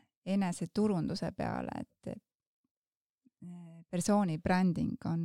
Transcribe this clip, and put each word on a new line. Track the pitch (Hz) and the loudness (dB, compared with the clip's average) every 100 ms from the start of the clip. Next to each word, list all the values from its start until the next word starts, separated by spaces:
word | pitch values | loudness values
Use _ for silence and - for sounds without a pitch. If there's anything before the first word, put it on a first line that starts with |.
| _ _ 185 | _ _ -2
eneseturunduse | 202 185 180 170 - 214 180 - 190 165 | 0 0 -2 -4 0 2 2 0 -2 -4
peale, | - - 64 - | -4 -4 -4 -4
et, | - - _ - | -6 -10 _ -12
äh, | - _ _ _ _ _ _ _ _ _ _ _ _ 175 175 170 165 | -12 _ _ _ _ _ _ _ _ _ _ _ _ -16 -16 -16 -20
persooni | 170 180 175 208 190 160 | -6 -2 2 4 4 0
bränding | - 180 185 165 - - | 2 4 4 2 0 -2
on, | - 165 | -2 -2